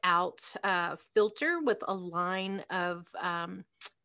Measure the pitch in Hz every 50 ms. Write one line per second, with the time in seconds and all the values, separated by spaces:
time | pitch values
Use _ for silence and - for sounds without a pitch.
0 | - 180 175 175 180 - - - - - - - - 196 185 175 175 170 151 -
1 | - _ - 220 208 214 214 - 294 330 349 339 302 247 208 202 - - 196 190
2 | 180 180 165 175 175 180 185 190 190 190 196 196 - - 185 185 175 180 175 175
3 | 170 - - - 175 180 170 170 170 175 185 190 180 _ _ - - - - _
4 | _